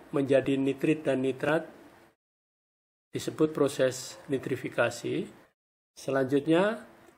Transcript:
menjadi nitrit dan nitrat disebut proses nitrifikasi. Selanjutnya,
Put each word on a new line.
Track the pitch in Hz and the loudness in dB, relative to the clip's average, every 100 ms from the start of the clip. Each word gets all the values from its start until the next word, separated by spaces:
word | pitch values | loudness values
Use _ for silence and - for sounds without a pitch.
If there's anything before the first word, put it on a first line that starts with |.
| - | -4
menjadi | 147 135 135 127 | -2 2 2 4
nitrit | 135 135 135 156 156 | 0 0 0 0 0
dan | 147 131 131 | 0 0 0
nitrat | 127 147 160 - - - - - _ _ _ _ _ _ _ _ _ _ | -2 0 0 -2 -16 -20 -20 -20 _ _ _ _ _ _ _ _ _ _
disebut | 127 160 - 156 | -8 -6 0 0
proses | 156 139 - 131 123 - - - | 2 0 4 0 0 -10 -16 -6
nitrifikasi. | 135 113 98 - - 120 - - 139 208 - _ _ _ _ _ - | -6 -4 -6 -4 0 0 0 -4 -4 -6 -12 _ _ _ _ _ -10
Selanjutnya, | - 135 131 139 143 165 208 233 - - - | -2 0 2 2 4 2 2 -2 -10 -20 -20